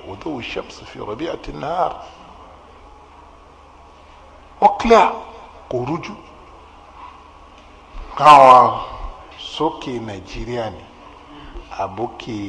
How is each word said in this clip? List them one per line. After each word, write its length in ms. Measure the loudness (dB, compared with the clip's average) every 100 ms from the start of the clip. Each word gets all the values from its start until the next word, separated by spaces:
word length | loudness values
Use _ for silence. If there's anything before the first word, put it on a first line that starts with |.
| -16
wudu'u 340 | -12 -10 -10
shamsi 420 | -10 -10 -12 -18 -18
fi 140 | -14
rabi'ati 540 | -12 -8 -8 -8 -12
nahar. 400 | -10 -8 -4 -4 -6 -16 -20 -20 -20 -20 -20 -20 -20 -20 -20 -20 -20 -20 -20 -20 -20 -20 -20 -20 -20 -20 -20 -20 -20 -20 0
Ó 60 | 0 2
clear, 320 | 4 6 4 -2 -12 -20 -20 -20 -8
kò 80 | -6 -6
rújú. 280 | -8 -10 -16 -20 -20 -20 -20 -20 -20 -20 -20 -20 -20 -20 -20 -20 -20 -20 -20 -18 -16 -12 4
Káwọn 600 | 8 10 12 10 6 0 -10 -12 -14 -14 -20 -20
sókè 640 | -16 -6 -6 -4 -8 -8
Nàìjíríà 680 | -8 -12 -12 -12 -8 -8 -8
ni, 120 | -12 -20 -20 -20 -20 -20 -20 -18 -18 -16 -10
àbókè, 600 | -10 -8 -10 -10 -12 -12